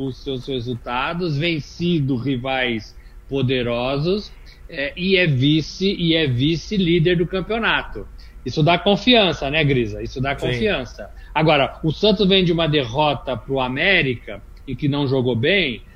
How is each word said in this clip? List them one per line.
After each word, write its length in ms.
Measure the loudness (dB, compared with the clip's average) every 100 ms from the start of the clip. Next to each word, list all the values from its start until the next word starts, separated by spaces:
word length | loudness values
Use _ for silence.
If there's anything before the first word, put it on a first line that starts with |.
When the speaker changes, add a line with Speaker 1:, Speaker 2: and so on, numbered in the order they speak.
| -6
Speaker 1:
os 160 | -8
seus 240 | -8 -8 -6
resultados, 920 | -6 -6 -8 -6 -4 -4 -4 -4 -2
vencido 800 | -2 -2 -6 -4 0 0 0 -2
rivais 760 | -2 -4 -2 -2 0 -2 -6 -16 -20 -20 -8
poderosos, 1000 | -2 0 0 -2 -2 -2 -2 0 -2 -4 -16 -20 -20 -14
é, 240 | -8 -8 -4
e 200 | 0 2
é 100 | 4
vice, 680 | 4 4 4 0 -2 -2 0
e 160 | 2
é 120 | 2 2
vice-líder 880 | 2 2 0 -2 0 2 4 4 2
do 100 | 0
campeonato. 800 | -2 -4 -2 0 0 -2 -10 -12 -16 -18 -12
Isso 180 | -6 2
dá 160 | 4 4
confiança, 720 | 4 2 4 4 4 0 -2
né, 140 | 0
Grisa? 380 | 2 2 0 -4
Isso 180 | -8 -4
dá 160 | -4 -2
Speaker 2:
Sim. 80 | -2
Speaker 1:
confiança. 640 | 0 0 -2 -4 -12 -16 -16 -6
Agora, 440 | 0 4 4 2 0
o 80 | -4
Santos 380 | 0 2 4 4
vem 160 | 4
de 80 | 4
uma 160 | 2 2
derrota 680 | 2 0 2 0 0 -4 -6
pro 220 | -4 -2
América, 840 | -2 0 2 4 2 -2 -8 -14 -16 -18 -12
e 100 | -4
que 100 | -2
não 200 | 0 2
jogou 260 | 2 2
bem, 460 | 2 2 2 0 -4 -12